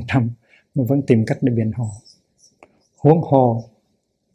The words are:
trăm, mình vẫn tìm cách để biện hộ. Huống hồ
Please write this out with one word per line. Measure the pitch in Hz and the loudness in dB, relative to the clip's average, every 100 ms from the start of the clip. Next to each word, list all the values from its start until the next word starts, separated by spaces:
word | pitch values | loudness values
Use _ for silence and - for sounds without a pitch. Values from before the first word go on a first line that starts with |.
| 120 | 0
trăm, | 135 117 120 _ _ _ | -2 -2 -6 _ _ _
mình | 143 117 | -4 -2
vẫn | 139 | -2
tìm | 139 117 110 | 2 0 0
cách | 135 | -2
để | 127 | -2
biện | 113 110 | -2 -4
hộ. | 113 113 101 _ _ _ _ _ _ - _ _ _ | -6 -10 -12 _ _ _ _ _ _ -20 _ _ _
Huống | 143 165 | 2 4
hồ | 135 135 123 117 - _ _ _ _ _ _ | 4 2 2 0 -8 _ _ _ _ _ _